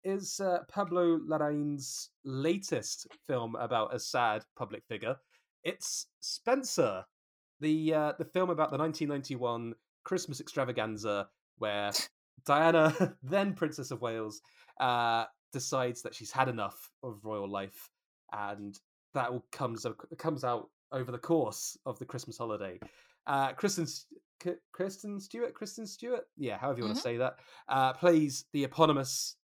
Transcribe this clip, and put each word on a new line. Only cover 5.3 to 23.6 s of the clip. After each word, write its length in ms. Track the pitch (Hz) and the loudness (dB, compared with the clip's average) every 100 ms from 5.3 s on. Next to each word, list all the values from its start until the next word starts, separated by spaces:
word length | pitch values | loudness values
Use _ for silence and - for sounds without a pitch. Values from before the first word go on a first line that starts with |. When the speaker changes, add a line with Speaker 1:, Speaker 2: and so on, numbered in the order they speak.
| _ _ _ | _ _ _
Speaker 1:
It's 440 | 170 - - - - _ | -6 -6 -6 -6 -8 _
Spencer, 800 | - - - 269 262 - 127 95 95 _ _ _ _ _ | -8 -6 0 0 0 2 2 0 -8 _ _ _ _ _
the, 340 | 151 156 160 | 0 2 4
uh, 200 | 156 151 - | 2 2 -2
the 80 | 160 | -2
film 240 | 180 185 | 0 2
about 220 | 156 156 | 2 2
the 60 | 139 | 2
nineteen 320 | 160 151 147 | 0 0 -2
ninety-one 640 | 143 135 127 120 117 117 113 _ _ - | -2 -4 -2 -2 -2 -4 -10 _ _ -4
Christmas 340 | 185 - 131 | -2 -2 -8
extravaganza 840 | - - 131 120 110 110 107 101 98 _ _ _ | -6 -2 0 0 -2 -2 0 0 -2 _ _ _
where 340 | 107 104 101 101 - _ | -2 0 0 -2 -4 _
Speaker 2:
<laughs> 280 | _ - - | _ -16 2
Speaker 1:
Diana, 720 | 147 165 165 156 156 185 - | 4 6 8 6 6 0 0
<laughs> 40 | |
then 300 | 131 190 202 | -2 2 2
Princess 380 | 190 156 156 131 | 0 -2 -2 -8
of 100 | 120 | -4
Wales, 400 | 120 113 107 104 _ _ - - | -4 -2 -6 -8 _ _ -20 0
uh, 460 | 127 120 120 117 113 _ _ | 2 4 4 2 0 _ _
decides 500 | 135 131 135 127 120 | -8 -2 0 0 -2
that 140 | - - | -8 -10
she's 160 | 110 | -6
had 160 | - 131 | 0 2
enough 420 | 113 98 - - _ | 2 -4 -4 -20 _
of 200 | 131 104 | -12 -10
royal 260 | 107 107 98 | -6 -6 -4
life, 400 | 98 98 - - _ _ _ _ | -4 -6 -10 -20 _ _ _ _
and 440 | 107 104 104 101 101 _ _ _ | -6 -6 -6 -10 -12 _ _ _
that 160 | 139 120 | -2 -2
all 160 | 123 - | -4 -8
comes, 340 | - 131 113 120 110 - 160 | -6 -4 -2 -6 -8 -14 -4
comes 260 | 160 147 | -2 0
out 260 | 127 117 - _ _ | 0 -2 -4 _ _
over 200 | 135 127 | -6 -4
the 80 | 120 | -6
course 580 | - 165 117 104 - - - | 2 4 4 -2 -8 -8 -8
of 140 | 120 | -8
the 60 | 127 | -8
Christmas 320 | 127 - - | -8 -10 -8
holiday. 420 | 120 104 98 90 - - - _ - | -4 -4 -6 -10 -16 -20 -20 _ -2
Uh, 260 | 139 135 | 0 0
Kristen 300 | - | 0